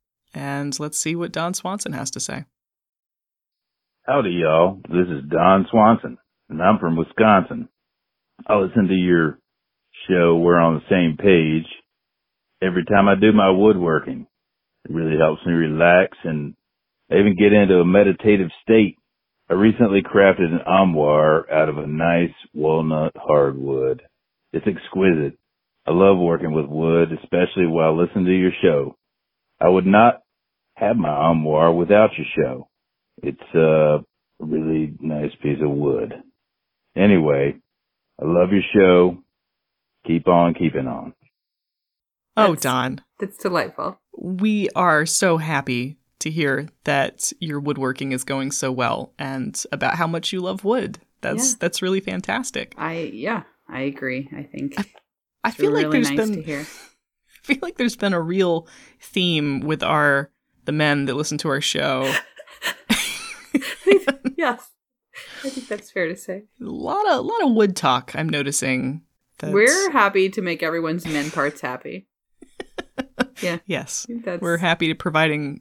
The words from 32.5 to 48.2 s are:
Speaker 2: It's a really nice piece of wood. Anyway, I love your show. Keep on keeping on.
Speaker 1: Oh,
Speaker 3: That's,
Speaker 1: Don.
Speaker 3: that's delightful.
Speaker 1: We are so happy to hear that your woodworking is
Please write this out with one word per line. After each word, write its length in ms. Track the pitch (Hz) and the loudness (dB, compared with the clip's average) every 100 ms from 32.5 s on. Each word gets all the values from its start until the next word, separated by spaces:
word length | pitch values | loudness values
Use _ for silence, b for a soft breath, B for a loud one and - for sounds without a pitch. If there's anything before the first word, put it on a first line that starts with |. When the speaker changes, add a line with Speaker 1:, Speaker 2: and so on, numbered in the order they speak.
| 65 - _ _ _ _ - | -4 -16 _ _ _ _ -12
Speaker 2:
It's 320 | - - - | -10 -10 -4
a 440 | 82 80 78 76 76 - _ _ - | 2 4 4 2 0 -4 _ _ -14
really 560 | 78 76 78 78 78 71 | -8 -6 -2 -2 -4 -6
nice 320 | 78 76 73 - | -8 -6 -6 -6
piece 160 | 73 71 | -4 -2
of 80 | 76 | -2
wood. 440 | 71 71 62 60 - - _ _ _ _ _ _ - | -2 -2 -2 -6 -10 -20 _ _ _ _ _ _ 2
Anyway, 600 | 101 95 76 69 71 - _ _ _ _ _ - | 4 4 4 0 0 -4 _ _ _ _ _ -8
I 40 | |
love 260 | 78 87 92 | -2 2 2
your 100 | 98 - | 0 2
show. 440 | 104 92 90 87 90 _ _ _ _ _ _ _ _ - | 4 6 6 4 0 _ _ _ _ _ _ _ _ -4
Keep 220 | 82 90 | -2 2
on 260 | 85 85 | 4 4
keeping 320 | - 80 71 64 | 2 -2 -2 -6
on. 260 | 58 - - _ _ _ _ _ _ _ _ _ _ _ - | -8 -14 -18 _ _ _ _ _ _ _ _ _ _ _ 0
Speaker 1:
Oh, 140 | 208 | 0
Speaker 3:
That's, 100 | 156 | 0
Speaker 1:
Don. 380 | 135 127 127 143 _ - | -2 -2 -4 -6 _ -12
Speaker 3:
that's 180 | 196 - | -12 -6
delightful. 600 | 196 170 - - - 185 _ - | -4 -4 -4 -6 -10 -10 _ -14
Speaker 1:
We 520 | 175 185 214 214 190 - | -10 -2 -2 0 -2 -2
are 280 | 180 151 160 | 0 0 0
so 320 | - 190 165 | 0 0 0
happy 600 | 160 143 139 123 127 151 _ - | -2 -6 -4 -6 -6 -12 _ -12
to 100 | 160 | -8
hear 380 | 160 143 135 156 _ | -4 -2 -4 -8 _
that 480 | - 139 135 - - - | -4 -2 -2 -6 -10 -8
your 200 | 160 143 | -10 -8
woodworking 520 | 143 135 131 131 135 | -6 -4 -4 -6 -6
is 120 | 127 | -8